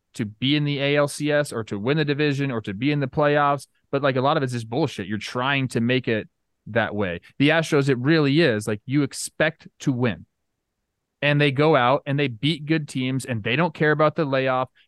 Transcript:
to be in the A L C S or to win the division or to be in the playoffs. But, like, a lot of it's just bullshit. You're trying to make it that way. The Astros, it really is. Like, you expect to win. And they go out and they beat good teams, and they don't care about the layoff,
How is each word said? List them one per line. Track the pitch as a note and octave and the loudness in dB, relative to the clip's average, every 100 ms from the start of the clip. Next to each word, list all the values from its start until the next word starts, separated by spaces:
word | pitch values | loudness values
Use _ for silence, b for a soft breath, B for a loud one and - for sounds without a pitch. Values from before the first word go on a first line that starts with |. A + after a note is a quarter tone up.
| _ - | _ -8
to | G#2+ | -8
be | G#2+ C3 D3 | -4 0 0
in | D3 | 0
the | C#3 | 0
A | C#3 D3 | 0 2
L | C#3+ | 0
C | - D3 | -2 0
S | D3 D3 | 0 0
or | A2+ G#2+ | -4 -6
to | G#2 | -4
win | A2 D#3+ | 0 0
the | |
division | D3 C#3 D3+ C#3 C#3 | 0 0 0 0 -2
or | A#2 | -4
to | G#2+ | -6
be | G2 C#3 | -4 -2
in | D3 | 0
the | C3 | -2
playoffs. | D3+ D3 D3 C#3+ C#3+ - _ - | 0 2 4 2 0 -6 _ -4
But, | C#3 | 0
like, | C#3 C3 | 0 2
a | |
lot | C3+ D#3+ | 2 0
of | |
it's | C3 | -2
just | B2 A2 | -4 -4
bullshit. | A#2+ D3+ - F#2 | -2 -2 -4 -6
You're | G#2 | -6
trying | - B2 B2+ C#3 C3 | -6 -4 0 0 0
to | A#2+ | 0
make | A#2 B2+ B2+ | 0 0 0
it | A2 - _ _ _ - | -2 -4 _ _ _ -4
that | A2 G#2 G#2 | -2 -2 -2
way. | F#2+ F2 b b | -4 -6 b b
The | C#3+ | 2
Astros, | E3 D#3 C#3+ C#3 | 2 2 2 2
it | B2 | 0
really | C3 E3 C#3+ D3 | 2 2 4 4
is. | D#3+ G#2+ G#2+ | 2 0 -2
Like, | G#2+ - | -6 -2
you | C#3+ | -2
expect | C#3 - - - D#3 - - - | -2 -4 -10 -2 -2 -2 -20 -6
to | - | -2
win. | B2 B2 E2 - _ _ _ _ _ _ _ _ - | 0 -2 -4 -12 _ _ _ _ _ _ _ _ -4
And | C#3+ D3 | 0 2
they | D3 | 2
go | C3 D3+ D3 | 4 4 4
out | B2 C#3+ - | 4 0 0
and | C#3 | -2
they | C#3 | -2
beat | A2 C#3+ D3+ D3 | -2 -2 -2 0
good | D#3+ D3 | -2 -2
teams, | C3 B2+ C3 - | -4 -2 -4 -4
and | A2+ | -6
they | A2 B2+ | -2 0
don't | F3 | 0
care | - D3+ | 0 2
about | D3+ D3+ D3+ | 4 2 2
the | D3 | -2
layoff, | C3+ C3 B2+ B2+ b | 0 0 0 -4 b